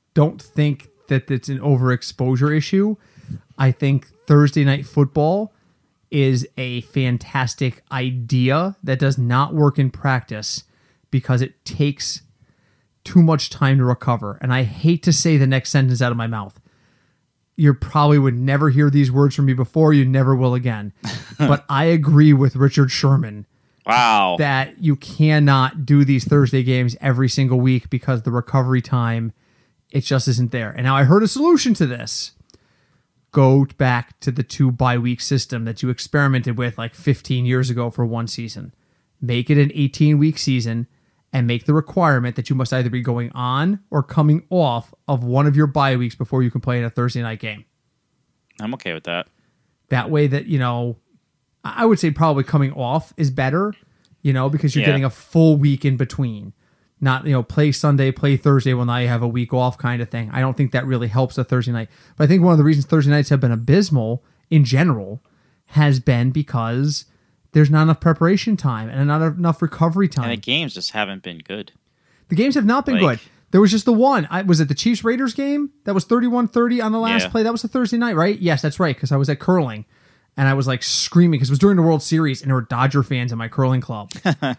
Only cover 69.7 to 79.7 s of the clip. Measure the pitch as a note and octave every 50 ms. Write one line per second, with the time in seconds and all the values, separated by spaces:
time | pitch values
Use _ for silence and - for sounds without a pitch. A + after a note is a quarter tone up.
69.7 | - - E3 E3 D#3+ G3 G3 E3+ - C#3 A#2+ A#2 A#2 A2 - A#2+ C3 D#3 E3 B2+
70.7 | - F#2 F2+ - - G#2+ G#2 G2 G2 F#2+ - F#2 F2 D#2+ D2+ - F#2+ G#2+ G2 -
71.7 | - _ _ _ _ _ _ _ _ _ _ - - E3+ A#3 C#4 B3 D4 G#3 G#3+
72.7 | A#3+ C#4 B3+ C#4+ B3 G3 F#3+ C#3+ - - - - _ _ _ _ - F#3 G#3+ F#3+
73.7 | G#3+ G#3+ - B3+ A#3 G#3+ B3+ C#4 C#4 G#3+ D3+ C#3 E3 F#3 G3 F#3 F3 D#3 D#3+ C#3
74.7 | D3 - - A3+ A#3+ - G#3+ A3+ B3 B3 C4+ A#3+ A3 - C#4 C#4 C#4+ D4 D4 C#4
75.7 | - _ _ G#3 G3 F#3+ - - A#3 B3 A#3+ B3 A#3 B3 A#3 G3+ - A#3+ A#3+ A#3+
76.7 | B3 A#3+ A3+ A3 G#3+ A3+ A3+ A3+ A3+ A#3 F#3 F#3 - A3+ G#3+ A3+ A#3 A3+ - A3
77.7 | - C4 B3 - A#3+ A#3 A#3+ A#3+ G3 D#3 E3 G3+ G#3+ - F#3 E3+ D3+ C#3 - D3+
78.7 | - - F#3 D#3 C3 - - B2+ D3 C#3 C#3 C#3 C#3+ - - - F#3 F3+ D3+ A#2+